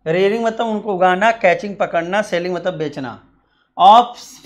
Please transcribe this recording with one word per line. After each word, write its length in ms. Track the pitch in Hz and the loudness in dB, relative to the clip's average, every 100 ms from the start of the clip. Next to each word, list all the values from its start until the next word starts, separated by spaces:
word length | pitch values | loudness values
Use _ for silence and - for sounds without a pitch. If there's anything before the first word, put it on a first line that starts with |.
| 160 | -4
रियरिंग 360 | 175 196 226 | 0 0 0
मतलब 240 | 226 226 233 | -2 -4 -4
उनको 260 | 214 214 | -4 -4
उगाना, 380 | 180 180 180 220 | 0 2 2 0
कैचिंग 440 | 226 180 170 208 196 | 2 2 0 -4 -6
पकड़ना, 460 | 180 170 170 202 | -4 -4 -2 -4
सेलिंग 340 | 208 175 180 175 | -2 -4 -4 -6
मतलब 180 | 180 | -6
बेचना। 520 | 160 151 147 123 107 _ _ _ _ _ - | -6 -8 -8 -12 -14 _ _ _ _ _ 2
ऑफ 400 | 185 226 240 - - - | 6 6 4 -4 -20 -14